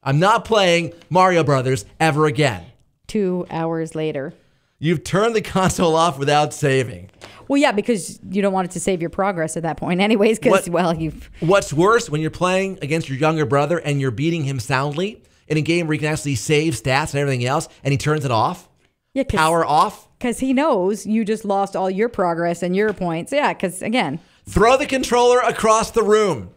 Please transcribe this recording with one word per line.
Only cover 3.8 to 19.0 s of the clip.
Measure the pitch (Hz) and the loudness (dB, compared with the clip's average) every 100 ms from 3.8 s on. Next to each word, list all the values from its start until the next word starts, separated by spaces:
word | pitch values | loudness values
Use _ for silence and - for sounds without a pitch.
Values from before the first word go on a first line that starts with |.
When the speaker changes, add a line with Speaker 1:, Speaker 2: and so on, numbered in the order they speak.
| 160 160 | -6 -4
Speaker 2:
later. | 156 147 139 - _ _ _ _ | -6 -6 -8 -12 _ _ _ _
Speaker 1:
You've | 143 170 | -2 -2
turned | - 185 226 226 | 0 0 2 0
the | |
console | - 196 185 - 180 160 | -2 0 0 2 2 4
off | 170 139 | 2 0
without | 139 147 147 | 0 2 0
saving. | - 147 135 120 92 92 _ - - - | 0 0 0 -2 -8 -20 _ -20 -20 -4
Speaker 2:
Well, | 277 | 0
yeah, | 285 | 2
because | 208 311 220 - - - | 0 -2 -2 -4 -14 -6
you | 190 | -2
don't | 196 | 0
want | 190 180 | 0 -4
it | |
to | 175 | -4
save | - 185 | -2 -2
your | 165 | -4
progress | - 196 180 156 170 | -2 -2 -2 -4 -4
at | |
that | 165 151 | -6 -6
point | - 175 | -4 0
anyways, | 202 220 214 220 | 2 4 2 2
'cause, | 247 | 2
Speaker 1:
What | 196 185 | 2 2
Speaker 2:
well, | 170 175 165 | 0 0 0
you've | 160 - - - | -4 -8 -18 -6
Speaker 1:
What's | 160 196 190 | 2 2 2
worse, | 139 185 233 - | 2 4 4 0
when | 151 | -4
you're | 156 | -4
playing | 151 180 185 190 190 | -2 0 0 -2 -6
against | 139 160 156 | -4 -4 -4
your | 135 | -2
younger | 156 160 139 | 0 0 0
brother | 139 143 170 | 2 2 -2
and | 147 143 | -2 -2
you're | 135 | -2
beating | 110 156 165 139 | -2 -2 -2 -4
him | 135 | -6
soundly | - 135 143 143 196 226 _ _ _ | -2 -2 -2 -4 -6 -8 _ _ _
in | 156 | -2
a | |
game | 151 170 165 | 0 0 0
where | |
you | 151 | -2
can | 151 | -2
actually | 156 147 135 | -4 -4 -4
save | - 151 160 | 0 0 2
stats | 143 135 131 156 | -2 -2 -2 0
and | 143 | -4
everything | 143 131 123 | -2 -2 -2
else, | 147 156 _ | -2 -4 _
and | 139 | -2
he | 139 | -2
turns | 147 151 135 | 0 -2 0
it | |
off? | 113 127 180 - _ _ _ | 0 0 -4 -16 _ _ _